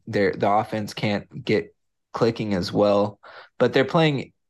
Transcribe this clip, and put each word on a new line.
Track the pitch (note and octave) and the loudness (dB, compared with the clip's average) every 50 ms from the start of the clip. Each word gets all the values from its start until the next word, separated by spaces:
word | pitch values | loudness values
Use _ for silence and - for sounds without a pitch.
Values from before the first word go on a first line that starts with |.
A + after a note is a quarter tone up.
| - - | -10 -6
their, | A2 G#2 G2+ F#2 - | -2 0 0 0 0
the | - A2 G2+ | 0 0 2
offense | G2+ G#2+ G#2+ - - G#2+ G#2 - - | 2 2 0 0 -4 -6 -6 -6 -8
can't | - - G#2+ G#2 G2 - - - - - | -4 -4 -2 -2 -4 -6 -8 -14 -10 -4
get | - G#2+ G2+ - - _ _ _ _ _ _ _ _ | -2 0 -2 -2 -4 _ _ _ _ _ _ _ _
clicking | - - B2 A2+ A#2 - A2+ G#2+ G2+ | -4 -2 0 0 0 -2 -4 -2 -2
as | F2+ F#2 - - | -2 -2 -2 0
well. | G#2 G2+ G#2 G2+ G2+ G2+ G#2 - _ - - - - - - _ - | 2 2 4 4 2 2 0 -4 _ -20 -20 -20 -20 -20 -12 _ 0
But | B2 A#2+ - | 0 2 2
they're | C#3 C3 | 2 0
playing | C3+ - E3+ D#3+ D#3 C#3+ B2 - - _ _ _ | 2 2 2 2 2 0 -2 -6 -8 _ _ _